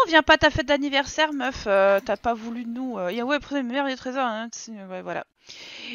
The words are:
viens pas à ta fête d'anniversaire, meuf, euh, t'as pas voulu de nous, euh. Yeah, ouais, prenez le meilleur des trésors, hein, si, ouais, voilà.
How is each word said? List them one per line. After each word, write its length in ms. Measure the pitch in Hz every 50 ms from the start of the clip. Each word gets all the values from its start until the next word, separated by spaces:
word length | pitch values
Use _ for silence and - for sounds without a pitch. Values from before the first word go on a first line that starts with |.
| 523
viens 140 | 349 330 311
pas 120 | 294 - 311
à 40 |
ta 120 | 311 320 302
fête 160 | - 320 285
d'anniversaire, 640 | 262 285 269 285 285 277 269 269 269 - - 311 302
meuf, 320 | 294 277 247 262 262 - -
euh, 360 | 214 196 196 196 196 196 196 262
t'as 140 | 233 202
pas 160 | - - 226 233
voulu 320 | 220 220 233 233 240 240
de 40 | 233
nous, 280 | 233 247 262 254 233
euh. 120 | 196 180 175
Yeah, 160 | 196 240 240
ouais, 140 | 262 294 285
prenez 220 | - - 277 285
le 60 | 254 233
meilleur 180 | 240 285 277
des 80 | 269 262
trésors, 300 | 254 - 262 254 269 262
hein, 240 | 240 214 220 226 233
si, 200 | - - - -
ouais, 300 | 220 208 190 185 185 185
voilà. 240 | 180 180 170 - - _ _ _ _ - - - - - - - - -